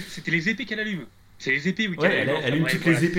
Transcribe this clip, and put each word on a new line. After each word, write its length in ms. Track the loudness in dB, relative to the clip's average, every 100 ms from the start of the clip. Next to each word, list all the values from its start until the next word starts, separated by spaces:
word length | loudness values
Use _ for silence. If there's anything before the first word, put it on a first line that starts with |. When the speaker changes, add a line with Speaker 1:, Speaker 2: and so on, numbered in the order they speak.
| -8
Speaker 1:
c'était 220 | -10 -2
les 180 | 0 0
épées 160 | -2 -4
qu'elle 160 | -6
allume. 240 | -4 -6 -8 -16 -20 -10
C'est 120 | -2
les 180 | 0 0
épées, 180 | -2 -2
oui, 80 | 0
Speaker 2:
Ouais, 120 | 2
Speaker 1:
qu'elle 80 | 2
Speaker 2:
elle, 100 | 2
Speaker 1:
allume. 120 | 0
Speaker 2:
elle 80 | 0
allume 120 | 2 2
Speaker 1:
Ouais, 60 |
Speaker 2:
toutes 100 | 2
Speaker 1:
voilà, 180 | 2 4
Speaker 2:
les 60 |
épées, 80 | 4